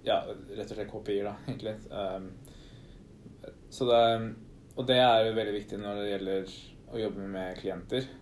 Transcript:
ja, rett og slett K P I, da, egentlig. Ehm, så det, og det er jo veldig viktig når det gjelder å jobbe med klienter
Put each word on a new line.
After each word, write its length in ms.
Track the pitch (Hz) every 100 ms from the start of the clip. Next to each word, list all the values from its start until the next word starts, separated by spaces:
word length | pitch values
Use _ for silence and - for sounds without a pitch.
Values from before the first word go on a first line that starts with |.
ja, 160 | - 101
rett 480 | - 104 - 104 98
og 60 | 107
slett 140 | 101
K 80 | 107
P 140 | 101 101
I, 40 |
da, 100 | 101 101 -
egentlig. 260 | 113 110 107 -
Ehm, 400 | - 95 95 95 - - - - - - - - - - - - - -
så 180 | - 123
det, 440 | 117 117 113 113 113 - - - -
og 100 | 123
det 120 | 127
er 240 | 127 113 110
jo 80 |
veldig 200 | 110 104 101
viktig 220 | 101 101
når 180 | 101 101
det 120 | 101
gjelder 420 | 98 95 95 90 - - -
å 160 | - 120
jobbe 240 | 107 95 98
med 300 | 95 92 92
klienter 480 | 101 87 87 127 131 -